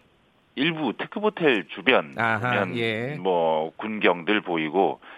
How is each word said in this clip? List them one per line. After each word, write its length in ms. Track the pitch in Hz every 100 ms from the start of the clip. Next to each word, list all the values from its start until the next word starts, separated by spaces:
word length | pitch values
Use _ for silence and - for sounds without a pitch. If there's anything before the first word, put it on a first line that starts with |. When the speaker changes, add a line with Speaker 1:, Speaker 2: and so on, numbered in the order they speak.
| _ _ _ _ _ -
Speaker 1:
일부 380 | 156 156 143 -
특급 280 | - 214
호텔 420 | 208 - 160 113 82
주변 440 | - 98 113 76 -
Speaker 2:
아하, 180 | 113 110 123 120 95
Speaker 1:
보면 120 | 117
Speaker 2:
예. 380 | 113 110 123 147
Speaker 1:
뭐, 560 | 92 87 80 80 80 -
군경들 640 | 107 107 101 87 80 107
보이고 580 | 92 85 78 85 87 64 -